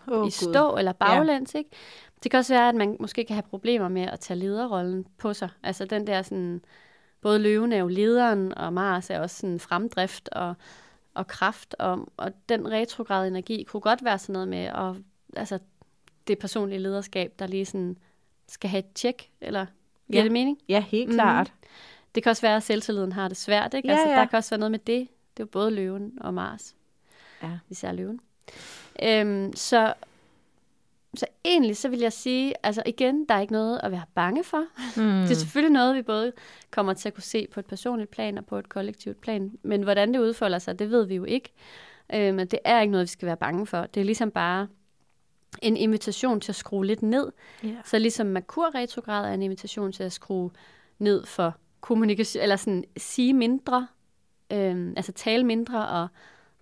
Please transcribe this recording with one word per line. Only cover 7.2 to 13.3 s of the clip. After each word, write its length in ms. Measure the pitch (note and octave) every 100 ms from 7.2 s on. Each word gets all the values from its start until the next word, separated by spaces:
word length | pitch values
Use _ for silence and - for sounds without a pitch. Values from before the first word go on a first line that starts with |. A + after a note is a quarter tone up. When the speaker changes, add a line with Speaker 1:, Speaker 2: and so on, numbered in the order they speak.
Speaker 2:
både 180 | G#3 G#3+
Løven 340 | G#3+ G#3+ A#3
er 40 | A3
jo 100 | F3+
lederen, 720 | F#3 G#3+ A#3+ A#3+ G3+ F#3+ -
og 160 | E3+
Mars 360 | F3 G3 F3+ F3+
er 100 | E3
også 160 | E3+ -
sådan 220 | G3 F3
fremdrift 720 | - F3+ A3+ - F#3+ - -
og, 220 | - F3+ F3 - - - _ _
og 140 | - F#3
kraft, 480 | - F#3+ - - -
og, 280 | F#3+ F#3 - -
og 140 | - G3 -
den 220 | A3+ G#3+
retrograde 560 | A3 A3+ - A3 G3
energi 360 | F#3+